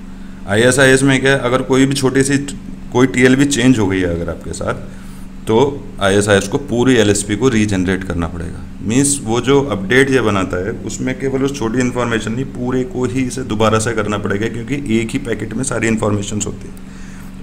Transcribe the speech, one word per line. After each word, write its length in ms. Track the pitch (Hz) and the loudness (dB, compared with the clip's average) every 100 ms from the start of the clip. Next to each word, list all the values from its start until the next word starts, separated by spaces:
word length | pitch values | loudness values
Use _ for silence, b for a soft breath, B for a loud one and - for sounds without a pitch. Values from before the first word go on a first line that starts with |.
| B B B B - | B B B B -2
आईएसआईएस 560 | 104 123 127 131 131 | 2 4 6 6 6
में 180 | 139 131 | 4 4
क्या 100 | 131 | 4
है, 80 | 139 | 2
अगर 220 | 120 127 | 2 0
कोई 240 | 127 131 135 | 2 4 4
भी 80 | |
छोटी 300 | 139 131 127 | 2 2 2
सी 140 | 135 139 139 - - - - | 2 0 -2 -8 -12 -12 -2
कोई 140 | 120 127 | 2 2
टीएलबी 380 | 120 127 131 143 | 6 6 6 4
change 340 | 113 123 120 | 4 4 4
हो 80 | 98 | 2
गई 120 | 95 | 0
है 220 | 90 85 | 0 -2
अगर 80 | 82 | -4
आपके 240 | 78 82 | -8 -10
साथ, 200 | 80 90 - - B B B B - - | -6 -6 -6 -10 B B B B -10 0
तो 360 | 113 143 143 - - | 2 2 0 -10 -2
आईएसआईएस 460 | 98 101 104 98 - | 2 4 4 2 2
को 100 | - | -4
पूरी 380 | - 117 123 123 | -2 0 4 4
एलएसपी 400 | 104 101 98 101 | 4 2 -2 0
को 140 | 131 | 2
regenerate 540 | 113 107 95 92 92 | 2 2 0 0 -2
करना 240 | 87 85 82 | -2 -4 -4
पड़ेगा। 320 | 85 - 82 - - | -6 -8 -10 -12 -8
Means 400 | 92 123 143 139 | 0 2 2 0
वो 180 | 101 117 | -2 -2
जो 220 | 117 139 | 2 2
update 480 | 135 98 95 127 139 | 2 -2 2 4 4
ये 100 | 131 | 4
बनाता 440 | 110 98 92 90 98 | 2 0 0 -2 -4
है 60 | |
उसमें 480 | 98 101 - 127 127 | -6 -8 -6 -6 -4
केवल 240 | 135 131 | -4 -2
उस 160 | 135 139 | -2 -2
छोटी 200 | 113 120 | -2 0
information 520 | 123 120 120 113 104 | 0 -2 -2 -2 -2
नहीं, 140 | 117 135 | -4 -6
पूरे 380 | 117 123 127 | -6 -2 -2
को 220 | 127 123 123 | -2 -4 -2
ही 180 | 131 | -2
इसे 180 | 127 123 | -2 -4
दोबारा 380 | 120 104 110 107 | -4 0 2 2
से 140 | 110 | 0
करना 240 | 110 104 104 | -2 -2 -2
पड़ेगा 300 | 101 101 110 | -2 -2 -2
क्योंकि 520 | 113 113 143 107 113 | -6 -6 -6 0 0
एक 80 | 113 | 0
ही 100 | - | -4
packet 340 | 117 107 110 | -4 -6 -6
में 100 | 110 | -6
सारी 240 | 131 117 113 | -4 -2 0
informations 580 | 110 110 104 98 107 101 | 0 0 -2 -4 -6 -6
होती 220 | 95 - | -8 -12
है। 60 | - B B B B B - | -14 B B B B B -2